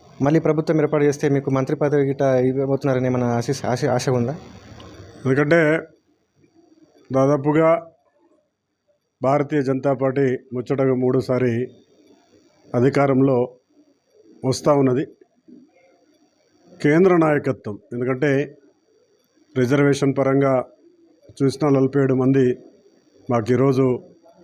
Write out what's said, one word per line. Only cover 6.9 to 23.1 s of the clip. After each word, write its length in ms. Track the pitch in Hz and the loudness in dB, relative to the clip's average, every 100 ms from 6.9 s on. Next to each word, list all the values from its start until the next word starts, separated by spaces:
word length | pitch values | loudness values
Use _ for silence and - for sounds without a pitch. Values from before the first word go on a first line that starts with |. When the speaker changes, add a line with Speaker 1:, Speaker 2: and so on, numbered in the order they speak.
| _ - | _ -4
Speaker 2:
దాదాపుగా 560 | 131 135 147 143 151 160 165 - _ _ _ _ _ _ _ _ _ _ _ _ _ | 0 2 0 0 2 2 2 -4 _ _ _ _ _ _ _ _ _ _ _ _ _
భారతీయ 380 | 127 143 139 151 | 0 0 0 -2
జనతా 320 | 131 135 139 | -2 -2 -2
పార్టీ 340 | 127 135 131 135 127 - | 0 -2 0 0 -2 -6
ముచ్చటగా 420 | 123 117 139 135 127 | -8 -4 0 0 2
మూడోసారి 580 | 127 131 123 123 127 117 127 - _ _ _ _ _ _ _ _ - 123 | 0 0 0 0 0 -2 -6 -12 _ _ _ _ _ _ _ _ -6 0
అధికారంలో 640 | 135 139 139 131 135 123 123 - _ _ _ _ _ _ - - 131 | 2 2 2 2 2 0 -2 -8 _ _ _ _ _ _ -20 -6 -4
వస్తూ 280 | 127 156 | -2 2
ఉన్నది. 320 | 143 131 123 - - _ _ - - - _ _ _ _ _ _ _ _ _ _ - | 2 2 0 -4 -12 _ _ -20 -20 -20 _ _ _ _ _ _ _ _ _ _ -4
కేంద్ర 340 | 147 160 190 175 | 2 4 4 4
నాయకత్వం, 600 | 160 143 139 110 110 101 - | 2 0 -2 -6 -10 -16 -12
ఎందుకంటే 640 | 120 123 127 147 139 143 - _ _ _ _ _ _ _ _ _ 131 | -8 -6 -2 0 0 -2 -10 _ _ _ _ _ _ _ _ _ -2
రిజర్వేషన్ 540 | 123 143 143 139 139 135 | 0 2 2 2 0 0
పరంగా 480 | 135 135 139 127 - _ _ _ _ _ - - | 0 0 2 0 -4 _ _ _ _ _ -14 -2
చూసిన 320 | 139 131 151 | -2 0 0
నలభై 320 | 135 135 139 | 2 2 0
ఏడు 120 | 135 | 0
మంది 420 | 127 131 135 123 123 - _ _ _ _ | 2 2 2 2 -2 -10 _ _ _ _